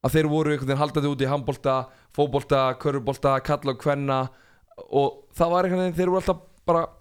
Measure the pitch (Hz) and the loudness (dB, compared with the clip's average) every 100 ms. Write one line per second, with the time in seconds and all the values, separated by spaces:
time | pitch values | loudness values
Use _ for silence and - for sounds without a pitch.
0 | 135 156 151 156 151 147 131 139 147 151 | 2 2 2 2 0 -2 -2 -2 0 0
1 | 143 139 131 147 127 131 143 131 120 - | -2 -2 -2 -2 -4 -4 -2 -2 -4 -16
2 | _ - 147 139 - 139 131 127 151 139 | _ -2 0 0 0 2 2 0 -2 -2
3 | 123 135 143 135 - 147 139 123 151 143 | -4 -2 0 0 0 -2 -2 -2 -2 -2
4 | 139 131 131 - _ _ _ - - - | 0 -2 -2 -8 _ _ _ -20 -2 0
5 | 139 - - - 170 175 185 185 185 165 | 0 -2 -18 0 2 2 2 0 -2 0
6 | 180 185 185 180 - - - 165 165 - | 2 2 0 -4 -6 -10 0 0 0 -10